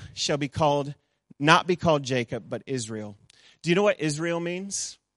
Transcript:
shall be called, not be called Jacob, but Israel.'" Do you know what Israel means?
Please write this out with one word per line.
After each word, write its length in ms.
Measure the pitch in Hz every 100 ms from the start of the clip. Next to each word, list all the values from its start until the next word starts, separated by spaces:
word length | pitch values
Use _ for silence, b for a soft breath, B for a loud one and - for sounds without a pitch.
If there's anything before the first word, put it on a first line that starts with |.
| -
shall 240 | - - 147
be 100 | 143
called, 440 | - 156 143 139 147 _ _ _ -
not 280 | 147 170 165
be 80 | 180
called 280 | 175 147
Jacob, 400 | 127 131 120 123 101
but 160 | 120 -
Israel.'" 500 | 131 110 110 104 104 _ b b b
Do 80 | 160
you 60 | 175
know 80 |
what 160 | 208 190
Israel 400 | 156 147 170 170
means? 580 | 170 180 196 185 - - _